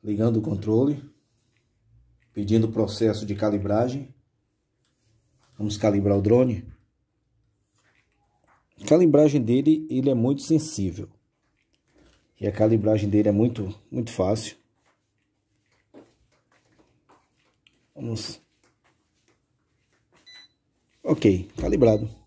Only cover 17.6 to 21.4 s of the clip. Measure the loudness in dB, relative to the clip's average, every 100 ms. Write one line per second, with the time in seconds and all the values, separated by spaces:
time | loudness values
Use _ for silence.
17.6 | _ _ _ -14 -8 -8 -8 -14 _ _
18.6 | _ _ _ _ _ _ _ _ _ _
19.6 | _ _ _ _ _ _ -20 -20 -20 _
20.6 | _ _ _ _ -4 2 2 2